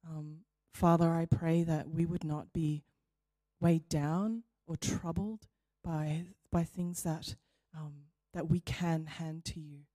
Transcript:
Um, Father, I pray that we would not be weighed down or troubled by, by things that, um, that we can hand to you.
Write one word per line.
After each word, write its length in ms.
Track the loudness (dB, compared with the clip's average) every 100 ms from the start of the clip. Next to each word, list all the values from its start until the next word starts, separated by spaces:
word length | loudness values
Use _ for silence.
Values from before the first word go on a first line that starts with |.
| -10
Um, 300 | -10 -10 -14 _ _ _
Father, 400 | 2 6 8 6
I 140 | 4 2
pray 380 | 2 4 2
that 260 | 2 0 -2
we 160 | -2 0
would 180 | 0
not 280 | -2 -4 -4
be 320 | -2 -2 -2 _ _ _ _ _ _ _ _
weighed 280 | 4 4 2
down 540 | -2 0 0 0 -4 -8 _ -10
or 100 | -4
troubled 720 | -2 -2 -2 -2 -4 -8 -16 _ _ _
by, 400 | -4 -2 -2 -2 -6 -16 _
by 140 | -2
things 380 | 0 -4 -6 -4
that, 340 | -4 -4 -6 -12 _ _ _ -14
um, 160 | -12 -14 -20 _ _
that 160 | -8 0
we 120 | 0
can 460 | 0 -4 0 0 -4
hand 380 | -10 -10 -8
to 160 | -10 -12
you. 200 | -14 -18 -20